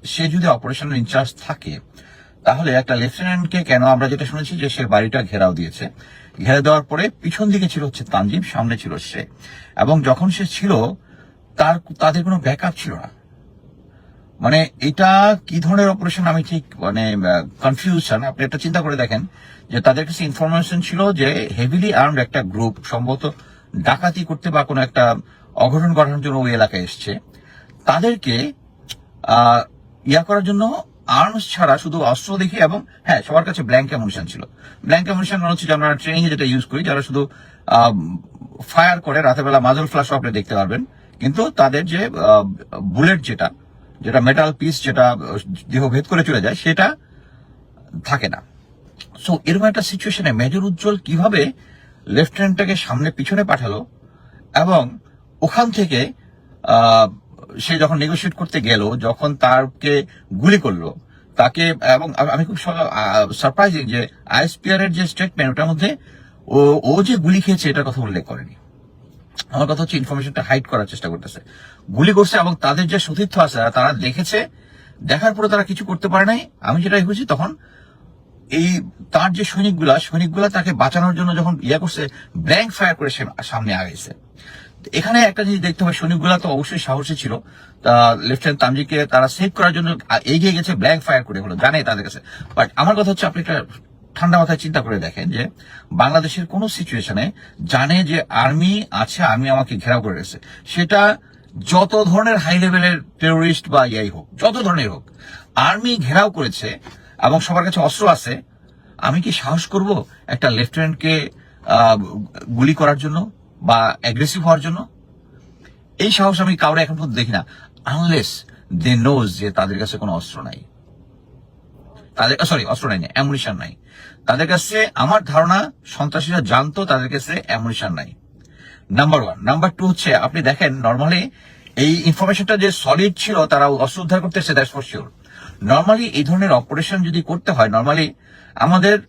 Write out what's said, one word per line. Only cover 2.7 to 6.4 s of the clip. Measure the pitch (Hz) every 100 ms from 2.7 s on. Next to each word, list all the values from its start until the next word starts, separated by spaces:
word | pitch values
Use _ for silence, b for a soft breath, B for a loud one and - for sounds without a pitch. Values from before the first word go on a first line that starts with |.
একটা | 127 127 123
লেফটেন্যান্টকে | 127 - 180 180 165 180
কেন, | 156 127
আমরা | 131 127 135
যেটা | 139
শুনেছি | 131 151 151 175
যে | 143
সে | - 120
বাড়িটা | 104 110 131
ঘেরাও | 95 101 92
দিয়েছে, | 87 82 - - - B B B -